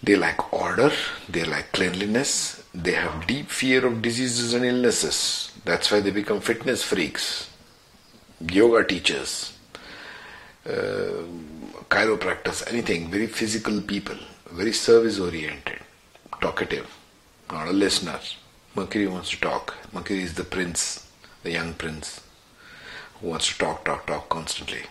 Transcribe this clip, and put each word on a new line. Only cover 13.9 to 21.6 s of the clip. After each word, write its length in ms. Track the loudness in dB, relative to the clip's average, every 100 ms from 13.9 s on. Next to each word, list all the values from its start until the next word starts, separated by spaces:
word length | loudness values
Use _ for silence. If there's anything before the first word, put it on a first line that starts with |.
| -4 -4 -10 -12 -18 -14
very 200 | -2 0
service-oriented, 1080 | 2 8 8 8 2 -2 -2 -6 -6 -8 -8 -14 -20 -20 -20 -14 -4
talkative, 480 | -2 0 -2 -4 -6 -16 -20 _ _ _ -10
not 160 | -6 0
a 60 |
listener. 480 | 4 4 2 -2 -6 -10 -14 -16 -20 _ -6
Mercury 300 | -2 0 0
wants 220 | 0 -4
to 100 | -2
talk. 340 | 0 -2 -4 -12 -12
Mercury 300 | -12 -4 -2
is 120 | -2
the 100 | -4
prince, 680 | -4 -2 -2 -2 -4 -4 -12 -20 -20 -10
the 80 | -4
young 240 | -4